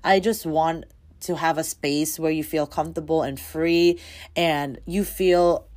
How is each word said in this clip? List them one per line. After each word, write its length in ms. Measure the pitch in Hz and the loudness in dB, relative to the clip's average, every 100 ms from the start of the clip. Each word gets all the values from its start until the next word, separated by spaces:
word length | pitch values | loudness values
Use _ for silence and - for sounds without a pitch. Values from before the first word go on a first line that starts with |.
I 160 | - 196 | 4 2
just 260 | 190 214 165 | 2 -2 -2
want 380 | 156 160 165 - - - - | 0 0 -2 -10 -20 -20 -16
to 140 | - 180 | -6 -2
have 220 | 165 156 | 0 0
a 60 | |
space 560 | 160 - 147 143 151 - | -4 -4 -2 0 -2 -2
where 120 | 160 | -2
you 120 | 160 | -2
feel 240 | 151 160 147 | -2 -4 -2
comfortable 540 | - 160 165 156 160 | -4 -4 -6 -2 0
and 180 | 139 135 | 0 -4
free 600 | - 156 165 170 175 175 - - - - | -10 -4 0 4 4 2 -6 -20 -10 -2
and 440 | 170 151 143 131 - | 0 0 -2 -8 -6
you 200 | 180 196 | -4 -4
feel 600 | - 185 175 175 165 - | 0 4 6 4 2 -2